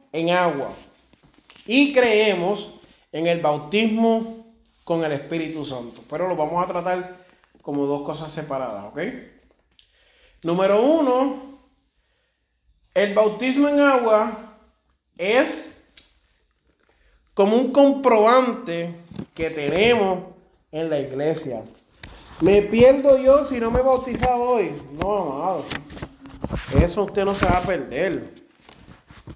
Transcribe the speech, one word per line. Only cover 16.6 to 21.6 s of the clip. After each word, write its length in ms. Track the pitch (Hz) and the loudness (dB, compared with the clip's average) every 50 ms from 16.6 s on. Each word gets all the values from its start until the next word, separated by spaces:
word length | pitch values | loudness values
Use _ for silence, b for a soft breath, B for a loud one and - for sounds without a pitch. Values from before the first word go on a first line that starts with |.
| _ _ _ _ _ _ _ _ _ _ _ _ _ _ _ | _ _ _ _ _ _ _ _ _ _ _ _ _ _ _
como 220 | - 196 202 220 | 2 2 4 4
un 160 | 240 269 - | 2 2 2
comprobante 1200 | - 285 277 277 269 269 269 254 226 214 208 226 247 262 254 247 208 - - 165 170 170 170 175 170 - - _ - - - - _ | 4 4 6 6 4 2 2 2 4 4 6 6 6 4 4 2 -2 -6 -8 -8 -6 -6 -6 -8 -10 -14 -18 _ -14 -14 -14 -14 _
que 160 | - 160 160 | -8 -8 -6
tenemos 760 | 160 156 143 143 151 180 214 233 240 226 202 190 185 175 - - - - _ _ _ _ _ _ | -6 -6 -4 -2 0 2 4 4 4 2 2 0 -2 -4 -6 -12 -20 -20 _ _ _ _ _ _
en 160 | - 156 165 160 | -8 -8 -4 -4
la 100 | 156 143 | -4 -4
iglesia. 640 | 131 127 131 135 147 156 160 - - 139 120 110 | -4 -6 -6 -4 -4 -4 -4 -4 -6 -8 -10 -10